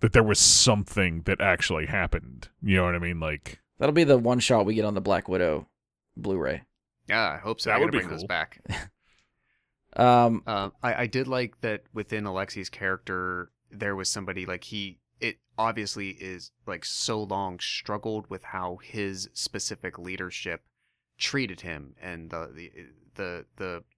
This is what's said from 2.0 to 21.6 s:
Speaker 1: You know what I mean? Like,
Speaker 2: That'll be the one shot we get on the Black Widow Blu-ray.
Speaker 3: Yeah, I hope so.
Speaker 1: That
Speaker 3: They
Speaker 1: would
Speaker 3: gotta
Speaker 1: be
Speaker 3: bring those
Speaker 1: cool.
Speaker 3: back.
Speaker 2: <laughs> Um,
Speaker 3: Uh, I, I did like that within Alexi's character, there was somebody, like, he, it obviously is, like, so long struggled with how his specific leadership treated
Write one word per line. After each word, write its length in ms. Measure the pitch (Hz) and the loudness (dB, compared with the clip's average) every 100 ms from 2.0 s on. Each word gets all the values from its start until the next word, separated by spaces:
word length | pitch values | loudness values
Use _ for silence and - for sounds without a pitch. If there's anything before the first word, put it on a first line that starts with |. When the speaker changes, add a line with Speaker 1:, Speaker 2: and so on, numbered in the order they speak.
| 85 85 62 64 - - | 0 -2 -6 -16 -20 -6
Speaker 1:
You 140 | 113 92 | 2 4
know 80 | |
what 120 | 90 87 | 4 0
I 40 | |
mean? 220 | 87 85 | -2 -4
Like, 400 | 78 76 - - _ - | -4 -6 -8 -18 _ -2
Speaker 2:
That'll 140 | 143 | 2
be 100 | 151 | 6
the 140 | 156 131 | 8 8
one 240 | 117 123 | 6 2
shot 240 | - 117 98 | 4 4 4
we 100 | 110 | 2
get 80 | |
on 120 | 104 101 | 0 0
the 60 | |
Black 280 | 95 92 - | 2 0 2
Widow 400 | 92 87 76 - _ _ _ _ - | 0 2 0 -4 _ _ _ _ -10
Blu-ray. 460 | 98 95 67 78 - _ _ _ - | -4 -2 0 -4 -8 _ _ _ -4
Speaker 3:
Yeah, 240 | 107 101 | 0 0
I 40 | 76 | -4
hope 240 | 98 113 | -6 -4
so. 80 | - | 0
Speaker 1:
That 100 | 113 | 2
Speaker 3:
They 60 | 160 | 2
Speaker 1:
would 60 | |
Speaker 3:
gotta 100 | 120 | 0
Speaker 1:
be 40 | 90 | -2
Speaker 3:
bring 40 | |
those 100 | 78 | -6
Speaker 1:
cool. 60 | 90 | -4
Speaker 3:
back. 340 | 85 78 - - | -4 -4 -8 -8
Speaker 2:
<laughs> 200 | - - _ _ _ _ _ _ _ _ _ _ - | -8 -8 _ _ _ _ _ _ _ _ _ _ 4
Um, 460 | 123 123 120 113 - | 8 8 6 4 -2
Speaker 3:
Uh, 240 | 104 98 - | -2 -4 -4
I, 220 | 123 117 | -4 -2
I 20 | 120 | -2
did 220 | 127 131 | -2 -2
like 340 | 127 123 - | -2 -4 -4
that 220 | 113 104 _ | -6 -6 _
within 320 | 113 104 110 104 | -10 -6 -6 -4
Alexi's 440 | 92 98 104 92 | -4 -6 -8 -12
character, 840 | - 98 95 - 92 90 90 87 _ _ | -4 -2 -2 -4 -6 -4 -6 -8 _ _
there 260 | 101 104 98 | -8 -4 -2
was 140 | 92 | -4
somebody, 360 | - 95 92 92 | -4 -6 -8 -6
like, 160 | 90 | -8
he, 340 | - 107 98 87 _ - | -8 -8 -8 -12 _ -10
it 180 | 117 - _ - | -8 -8 _ -2
obviously 540 | 113 110 104 - 98 | -2 -2 -6 -6 -8
is, 400 | 90 95 90 - _ - | -10 -12 -14 -16 _ -10
like, 180 | 87 | -10
so 380 | - - - 110 | -8 -6 -4 -4
long 380 | 101 98 95 87 | -4 -4 -4 -6
struggled 680 | - - - 104 110 107 104 | -8 -8 -6 -6 -4 -6 -8
with 160 | 95 | -12
how 360 | - 95 90 90 | -10 -8 -8 -10
his 480 | - 110 101 95 95 | -12 -6 -6 -6 -10
specific 680 | - - 101 - 107 92 87 | -8 -8 -6 -8 -8 -10 -10
leadership 640 | 87 95 92 - 90 82 _ _ _ _ _ - | -10 -8 -8 -8 -8 -10 _ _ _ _ _ -6
treated 420 | - 139 120 87 | -4 -2 -4 -6